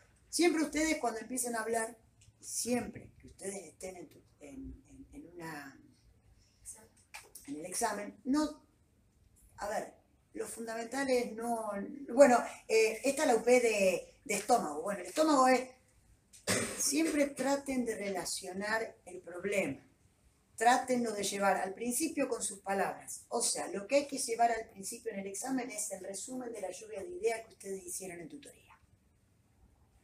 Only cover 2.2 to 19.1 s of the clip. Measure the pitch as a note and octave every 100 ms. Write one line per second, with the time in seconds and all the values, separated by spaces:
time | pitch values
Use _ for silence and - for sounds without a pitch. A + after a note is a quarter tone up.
2.2 | - _ - - A3+ B3 - A#2+ - -
3.2 | C3 - G3 G3+ D#3 - - F4+ - -
4.2 | _ - C#3+ C4 C4 - - C4+ - C#3+
5.2 | - F3 E3 D3 C#3 B2+ - _ _ _
6.2 | _ _ _ _ - - - _ _ -
7.2 | - - C#3 D3+ F3+ G3 A3+ G3+ - -
8.2 | B3+ D4 D4+ - _ _ _ _ _ _
9.2 | _ _ - - G3+ G#3 - - _ _
10.2 | _ G#3 G#3+ - A3+ A3+ A#3 C4+ C4 B3
11.2 | A#3 A3 A#3 A3+ A3 G3+ G3+ - - A#3+
12.2 | B3+ A#3+ - - - A3 A3 A3 C4+ C#4
13.2 | D4 A3+ B3 B3 A#3 G#3 F#3+ F3+ - -
14.2 | - G3+ - A#3 D#3 D3 F#3+ F#3+ - -
15.2 | D#4 C#4 B3+ B3+ B3+ - _ _ _ _
16.2 | _ - - B3 A#3 - - C#4 D#4+ D4
17.2 | C#4 - C4 C#4 C#4 C4 A3+ G#3 G3+ F3+
18.2 | E3+ - F#3+ F#3 G#3 A3+ A3+ - -